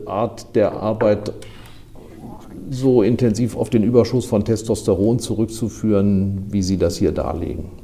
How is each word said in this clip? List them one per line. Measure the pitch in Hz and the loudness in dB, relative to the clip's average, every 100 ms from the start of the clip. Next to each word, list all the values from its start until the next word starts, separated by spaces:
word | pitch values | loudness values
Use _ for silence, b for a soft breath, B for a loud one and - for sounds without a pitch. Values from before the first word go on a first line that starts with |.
| - | -6
Art | 95 117 - - 117 | -4 -4 -6 -4 0
der | 98 | 2
Arbeit | - 107 107 110 104 - - B B B B B - - - - - - - - | 0 -4 2 2 2 -2 -10 B B B B B -20 -20 -18 -18 -18 -16 -14 -10
so | 131 131 123 | 0 4 6
intensiv | 101 120 123 104 120 - | 6 4 2 2 -2 -2
auf | 117 | 0
den | 117 | 2
Überschuss | 104 120 113 127 - | 4 4 4 0 0
von | 107 | 0
Testosteron | 101 110 113 104 - 92 104 117 | 2 0 0 -2 0 2 4 2
zurückzuführen, | - 104 110 - 110 - 110 101 101 98 98 98 98 | 0 -2 -2 -4 -6 -2 0 2 4 2 0 -2 -2
wie | 101 | -2
Sie | 92 95 | 0 2
das | 85 - | 0 2
hier | 85 | 0
darlegen? | 76 69 82 - - - - | 0 -4 -4 -6 -8 -10 -14